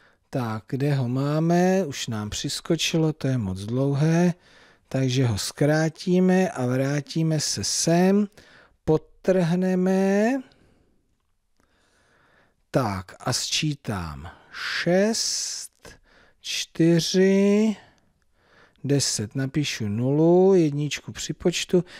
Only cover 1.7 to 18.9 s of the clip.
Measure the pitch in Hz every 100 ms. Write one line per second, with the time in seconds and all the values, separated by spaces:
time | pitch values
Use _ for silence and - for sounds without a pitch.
1.7 | 190 160 131 - 107 107 - 143 - -
2.7 | 165 - 165 156 151 135 127 98 95 101
3.7 | 123 139 139 156 165 175 170 _ - -
4.7 | _ - 131 131 127 127 101 - - 143
5.7 | 156 160 - - 180 185 185 185 - 123
6.7 | 127 135 147 139 160 160 156 - - 92
7.7 | - - 170 185 202 208 - - - _
8.7 | _ - 156 - _ - 185 165 180 185
9.7 | 185 185 190 196 196 220 269 - _ _
10.7 | _ _ _ _ _ _ _ _ _ _
11.7 | _ _ _ _ _ _ _ _ _ _
12.7 | 143 117 95 90 - - 127 - - 156
13.7 | 143 - 101 82 69 80 - _ - -
14.7 | - 170 185 208 226 - - - - -
15.7 | _ - - _ _ _ _ - - -
16.7 | - 165 170 160 185 190 196 202 208 220
17.7 | 196 - _ _ _ _ _ _ _ _
18.7 | _ 131